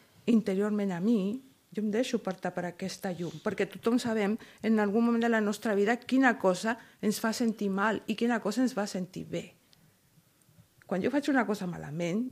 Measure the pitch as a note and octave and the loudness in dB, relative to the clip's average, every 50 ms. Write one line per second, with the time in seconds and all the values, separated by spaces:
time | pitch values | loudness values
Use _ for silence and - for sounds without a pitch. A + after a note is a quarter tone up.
0 | - _ _ - - A#3 A#3+ G#3+ - G3+ F#3+ F#3+ G#3 G#3+ G#3+ G#3 G3+ G3 F3+ E3 | -20 _ _ -6 0 2 4 4 4 2 0 0 0 0 0 0 0 -2 -2 0
1 | F#3 A3+ A#3+ G3+ F#3 G3+ A3+ C4 - - _ _ _ _ - G#3+ G#3+ G#3+ G3+ A3+ | 0 2 2 2 2 0 -4 -6 -10 -16 _ _ _ _ -6 -4 -4 -2 0 -2
2 | C4 B3+ - G#3+ - F#3+ F3+ - - F3+ F3 F3+ F3 F3 E3+ - F#3+ F#3 - - | -2 -2 -2 -4 -4 -6 -6 -6 -6 -6 -4 -4 -6 -6 -6 -8 -8 -8 -8 -6
3 | - F#3+ E3+ D#3+ F3 D#3 - D3+ - G#3+ G3 G3+ G3 F#3 - F#3 - A#3 A#3+ A#3+ | -6 -6 -6 -6 -6 -8 -8 -6 -6 -4 -2 -2 -2 -4 -4 -4 0 0 0 0
4 | - A#3 A3 A3 G3+ G3 A3 - - - - - - A3 A3 G#3+ G#3 G#3 G3 A#3 | 0 0 0 0 2 0 0 -2 -6 -12 -12 -4 0 2 4 4 4 2 2 2
5 | A#3 A#3 A#3 A#3 A#3 A#3 A3+ A3 G#3+ G3+ G3+ - - A3+ G3+ G3 G3+ G#3+ B3 A#3+ | 4 4 2 2 2 2 2 2 2 0 -2 -2 -2 0 2 2 4 2 2 0
6 | - - B3 C4 C4+ B3 A3+ A#3+ - F#3 F3+ F3 G#3 A3+ B3 - - - - _ | -2 0 4 4 6 6 4 4 4 2 2 2 0 -4 -4 -4 -8 -18 -10 _
7 | - G#3+ G3 - - A3+ G#3+ - A#3+ A3+ G#3 - G#3 G3 F#3+ G3 G3+ A3 G#3 - | 0 0 0 0 0 -2 0 0 0 0 0 0 -2 -2 0 2 2 2 0 0
8 | - - G#3+ - A#3 A#3+ A#3+ A3+ - A3 G#3+ A#3+ C4 A#3+ B3+ G3 G#3 G3+ - F#3 | -2 -4 -2 0 0 0 0 0 0 -2 0 2 2 2 2 -2 -4 -2 -4 -6
9 | F3+ - - E3 D#3+ D#3 E3+ E3+ - - - _ _ _ _ _ _ _ _ _ | -6 -6 -8 -12 -10 -6 -6 -8 -8 -10 -16 _ _ _ _ _ _ _ _ _
10 | _ _ _ _ _ _ _ _ _ _ _ - - _ _ _ - - G3 F3+ | _ _ _ _ _ _ _ _ _ _ _ -20 -20 _ _ _ -10 -6 -4 -2
11 | - B3 C4 D4 C#4+ D#4 C4+ C4 G#3+ G3+ G#3+ G#3 F#3+ F3+ D#3+ D#3+ D#3 D3 D3 E3+ | 0 0 0 0 0 2 2 2 2 0 -2 -4 -4 -6 -6 -8 -10 -8 -6 -4
12 | F3 E3+ F3+ A3 B3+ B3+ | -2 -2 -2 -2 -4 -6